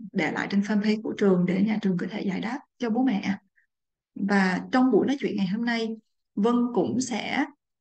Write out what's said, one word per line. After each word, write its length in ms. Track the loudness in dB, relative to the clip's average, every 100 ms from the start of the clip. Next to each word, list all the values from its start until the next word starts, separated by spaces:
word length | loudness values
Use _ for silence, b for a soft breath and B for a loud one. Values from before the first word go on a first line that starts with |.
| -6
để 200 | -2 -2
lại 140 | -2 -2
trên 100 | 0
fanpage 420 | 2 0 2 0
của 120 | -2 0
trường 280 | 4 4 2
để 160 | 2
nhà 160 | 2 0
trường 140 | 0 -2
có 100 | -4
thể 120 | -6
giải 180 | -4 -4
đáp 180 | -4 -8 -12 -8
cho 120 | -4
bố 140 | 0
mẹ. 300 | 2 0 -2 -6 _ _ _ _ _ _ _
Và 460 | -6 0 2 2 0 0
trong 180 | 2 4
buổi 160 | 4 2
nói 100 | 0
chuyện 160 | -2 -2
ngày 100 | -2
hôm 180 | -2
nay, 240 | -2 -2 -4 -8 _ _ _
Vân 200 | 0 2 2 2
cũng 260 | 0 0 -2
sẽ, 440 | -4 -4 -4 -2 -4 -6 _ _